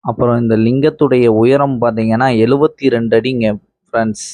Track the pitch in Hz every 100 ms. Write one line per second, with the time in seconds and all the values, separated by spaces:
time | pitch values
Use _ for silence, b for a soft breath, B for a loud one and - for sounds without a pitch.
0 | - 117 123 120 117 110 113 131 151 156
1 | 143 127 120 110 117 139 143 127 120 113
2 | 110 113 131 117 113 139 151 - 135 117
3 | 117 113 117 131 110 104 _ _ _ 117
4 | 110 104 -